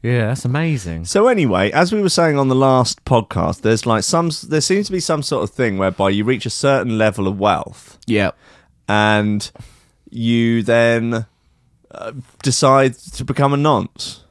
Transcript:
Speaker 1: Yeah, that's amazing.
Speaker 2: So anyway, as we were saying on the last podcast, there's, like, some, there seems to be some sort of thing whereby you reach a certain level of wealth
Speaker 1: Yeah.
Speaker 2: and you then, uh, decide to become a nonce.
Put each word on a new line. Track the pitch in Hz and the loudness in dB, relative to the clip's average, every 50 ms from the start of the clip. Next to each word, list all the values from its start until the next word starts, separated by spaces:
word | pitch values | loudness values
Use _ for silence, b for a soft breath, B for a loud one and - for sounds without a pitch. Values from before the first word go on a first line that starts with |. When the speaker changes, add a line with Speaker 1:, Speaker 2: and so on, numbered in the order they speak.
| - | -2
Speaker 1:
Yeah, | 117 123 123 113 107 | 0 0 0 0 -2
that's | 123 - - | -4 -4 -4
amazing. | 120 127 147 165 165 156 123 95 87 82 82 85 | -2 -2 -2 0 0 -2 -2 -4 -6 -8 -8 -8
Speaker 2:
So | 90 - 196 214 254 | -2 0 2 4 4
anyway, | 247 208 160 123 92 90 98 104 | 4 4 2 2 2 2 2 2
as | - 147 180 175 | 2 2 2 2
we | 220 214 | 2 0
were | 202 180 | 0 0
saying | - - 170 160 147 143 | 2 2 2 2 2 2
on | 139 131 | 2 2
the | 127 | 2
last | 131 135 135 131 127 123 - - - _ | 2 4 4 4 4 2 0 -2 -8 _
podcast, | - 127 117 107 _ - 95 82 85 90 - | 0 0 0 0 _ -4 -2 -2 -2 -4 -2
there's, | - 110 113 110 - | 0 0 0 0 0
like, | 120 113 110 - | 0 0 0 0
some, | - - 165 170 170 156 - - - | 0 0 0 0 -2 -4 -8 -8 -4
there | 151 151 | -2 -2
seems | 139 - 185 196 208 | 0 0 0 -2 -2
to | 196 | -2
be | 190 185 | -4 -6
some | - - 165 151 139 | -2 -2 -2 -2 -2
sort | - 151 117 87 | -4 -4 -4 -4
of | 104 | -4
thing | - - 127 113 98 95 | -2 -2 -2 -2 0 0
whereby | 95 95 92 - - 196 | -2 -2 0 0 0 0
you | 196 202 104 | 0 0 0
reach | 117 131 110 - | 0 -2 -2 -4
a | 127 | -8
certain | - - - 139 139 131 90 120 110 110 | -8 -2 0 0 2 2 0 -2 -2 0
level | 110 107 92 104 98 95 | 0 0 0 0 -4 -4
of | 101 98 | -2 0
wealth | 98 104 92 73 - - - - - - - _ _ | 0 2 2 0 -2 -10 -16 -20 -20 -20 -20 _ _
Speaker 1:
Yeah. | - 113 104 101 82 - b b b b b b b b _ _ - | -2 0 0 0 0 -4 b b b b b b b b _ _ -2
Speaker 2:
and | 104 104 107 107 107 107 104 104 104 104 - - _ - B B B B B B B B _ - | 0 2 2 2 2 2 2 0 -2 -4 -6 -8 _ -18 B B B B B B B B _ -16
you | - 113 113 117 117 117 117 117 117 117 | -10 -4 -2 0 0 2 2 2 0 0
then, | 107 107 117 117 117 117 117 117 113 117 117 113 113 _ _ _ _ _ _ _ _ _ _ _ _ _ | 0 2 2 4 4 4 2 0 0 -2 -4 -4 -6 _ _ _ _ _ _ _ _ _ _ _ _ _
uh, | - - - - 151 135 - _ _ _ - | -18 -14 -14 -14 -14 -14 -18 _ _ _ -4
decide | 139 127 - - 135 135 135 135 131 120 | -2 0 2 4 4 4 4 4 2 0
to | - - - - - 131 | -4 -18 -18 -12 -12 -8
become | - 135 - 143 139 143 | -6 -2 0 0 0 2
a | 143 | 2
nonce. | 143 156 143 107 95 - _ - - - - - _ _ | 2 2 2 0 -2 -6 _ -14 -14 -14 -14 -18 _ _